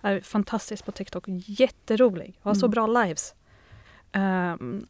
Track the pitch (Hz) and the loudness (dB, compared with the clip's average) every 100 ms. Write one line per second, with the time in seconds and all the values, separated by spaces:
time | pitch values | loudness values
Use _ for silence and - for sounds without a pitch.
0 | 214 196 - 214 196 220 - 214 - - | 0 -2 0 -2 -2 -4 -6 -8 -10 -10
1 | 196 - - 185 180 202 262 - - 220 | -10 -10 -8 -8 -8 2 2 2 -2 4
2 | 247 180 - - 202 202 240 220 220 240 | 4 4 -12 -8 0 2 4 2 2 2
3 | 202 156 - _ _ - _ - - - | 2 -2 -8 _ _ -20 _ -20 -20 -20
4 | _ 196 196 185 180 170 123 196 | _ 0 0 0 -2 -4 -8 -8